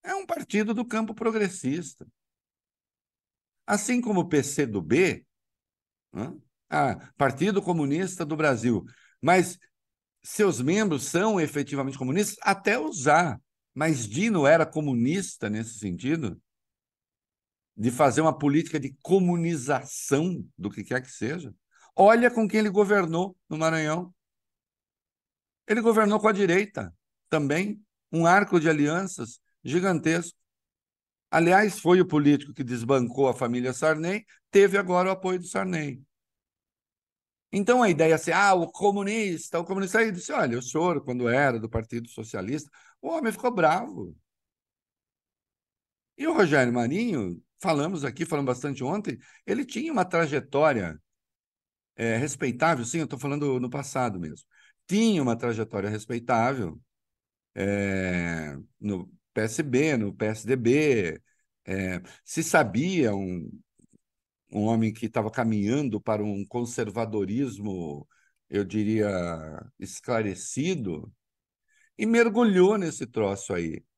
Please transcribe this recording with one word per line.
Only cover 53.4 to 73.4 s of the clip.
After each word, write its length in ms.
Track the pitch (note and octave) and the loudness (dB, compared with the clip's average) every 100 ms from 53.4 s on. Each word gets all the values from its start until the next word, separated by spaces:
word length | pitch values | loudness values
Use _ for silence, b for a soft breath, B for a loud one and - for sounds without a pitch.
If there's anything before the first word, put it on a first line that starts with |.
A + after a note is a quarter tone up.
| D3 B2+ | -2 -2
no 120 | B2 | -4
passado 500 | C#3 C3+ C3+ B2 F#2 | -6 -6 -4 -4 -4
mesmo. 260 | D#2+ D2 _ b b b _ | -10 -12 _ b b b _
Tinha 360 | G3 A3+ F#3+ | 2 2 2
uma 120 | C3 | 0
trajetória 540 | A#2 A#2+ A2 A2 G2+ G2 | 0 -2 -4 -4 -4 -4
respeitável, 880 | G#2+ - A#2+ A#2+ A#2+ A#2 C3+ F2+ D#2 _ _ _ _ _ _ _ | -6 -6 -8 0 2 2 0 -6 -8 _ _ _ _ _ _ _
é, 1000 | G2+ G2 G2+ G2+ F#2+ F#2 F2+ E2+ E2 D#2 C#2+ G#2 _ | -4 -2 0 -2 -2 -2 -2 -2 -6 -8 -12 -18 _
no 320 | G#2 F#2+ - _ _ | -8 -6 -8 _ _
P 80 | - | -6
S 220 | A2+ - | -4 -4
B, 340 | D3+ B2 D#3 C3+ | 0 2 2 0
no 160 | G#2 | -2
P 120 | - A2 | -4 -4
S 200 | A2 G#2 | -4 -4
D 100 | C3 | 0
B, 680 | A2+ C#3 D3+ A#2+ F2 D#2 _ _ _ _ | 2 2 4 2 0 -6 _ _ _ _
é, 380 | - F#2+ F#2 F2+ F#2 B | -8 -6 -4 -6 -12 B
se 200 | - - | -10 -8
sabia 720 | E3 F3 A#2 F#2+ E3+ F#3 A#2+ | 2 2 2 0 -2 0 0
um, 360 | G2 F#2+ F2+ - - _ _ _ _ _ _ _ _ _ | 0 -4 -8 -10 -18 _ _ _ _ _ _ _ _ _
um 120 | G#2 | -2
homem 300 | G#2+ A2+ A2 | 0 2 0
que 160 | G#2+ A2+ | -2 -4
tava 220 | A#2+ G#2+ | -2 -2
caminhando 680 | - A2+ G#2+ G2+ C3+ C#3+ G#2 | -2 -2 0 0 0 -2 -4
para 220 | - G#2+ | -2 -2
um 240 | G#2 G2+ G2+ | -2 -6 -6
conservadorismo, 1600 | A#2+ A#2+ B2 G#2+ G2+ A2 G#2+ F#2+ A2 C#3 G2 G#2 F#2 D#2+ C#2+ D2 _ _ _ _ | -6 -6 -6 -6 -4 -4 -4 -4 -4 -4 -6 -8 -8 -8 -10 -16 _ _ _ _
eu 160 | G2+ | -4
diria, 460 | F#2+ G#2 G#2 A2 G#2 F#2+ F2 E2 D#2 D2+ - _ | -2 -2 -2 0 0 -2 -4 -8 -10 -16 -18 _
esclarecido, 1300 | G2 - - A#2 G#2 F#2+ - - D#3+ F3+ G2+ D#2 G#2+ _ _ _ _ _ _ _ _ - | -16 -14 -4 -2 -2 -6 -10 -6 -4 -4 -6 -8 -12 _ _ _ _ _ _ _ _ -6
e 80 | A3 | 0
mergulhou 720 | A#3 A#3 G#3 A#3 F#3 F#3 G#3+ | 4 4 4 4 6 6 4
nesse 280 | E3+ - B2 | -2 -6 -8
troço 460 | A2+ G2+ G2 | -2 -2 -2